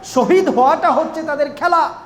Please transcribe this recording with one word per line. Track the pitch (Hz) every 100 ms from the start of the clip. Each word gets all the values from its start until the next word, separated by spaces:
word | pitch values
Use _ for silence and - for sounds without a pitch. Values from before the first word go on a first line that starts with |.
শহীদ | - 262 233 370 330
হওয়াটা | 233 262 320 349
হচ্ছে | 262 320 320
তাদের | 320 285 285 -
খেলা। | 349 339 302 -